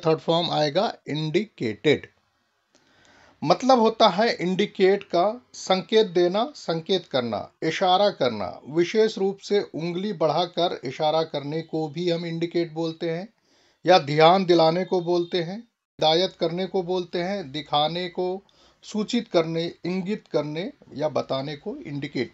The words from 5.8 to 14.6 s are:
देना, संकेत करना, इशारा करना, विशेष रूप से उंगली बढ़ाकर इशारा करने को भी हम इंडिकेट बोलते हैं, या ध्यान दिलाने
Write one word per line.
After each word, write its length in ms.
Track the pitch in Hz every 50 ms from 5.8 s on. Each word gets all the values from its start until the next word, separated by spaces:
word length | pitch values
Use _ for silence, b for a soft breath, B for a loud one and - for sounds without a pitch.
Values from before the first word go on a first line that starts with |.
| 175 - 226 220 220
देना, 380 | 185 165 180 175 175 185 208 240 302 294
संकेत 500 | - - - 165 165 160 - 196 180 -
करना, 320 | - - 131 120 233 107 95 - - _ _
इशारा 460 | 170 160 156 - 196 180 180 190 208 202
करना, 360 | 156 - 139 123 110 104 95 87 - - - 120
विशेष 480 | 147 165 175 - - 220 220 214 - 202
रूप 200 | 190 196 196 196
से 220 | - - 302 302
उंगली 520 | - - - 147 160 175 170 180 190 214
बढ़ाकर 680 | 196 156 165 151 147 165 180 175 - 170 170 180 - - -
इशारा 380 | 135 131 - 156 151 156 160
करने 380 | 160 156 - 143 139 143 156 165
को 240 | 156 156 - 160 156 151
भी 200 | 139 165 180 175
हम 140 | 165 170 175
इंडिकेट 460 | 170 165 165 170 170 - 170 170 160
बोलते 380 | 151 190 165 165 160 - 175 165
हैं, 180 | 160 170 196 - _ _ _ _ _ _ _ _ _ _ -
या 140 | 156 180 185
ध्यान 460 | 147 135 147 151 156 165 185 196 190
दिलाने 400 | 170 175 165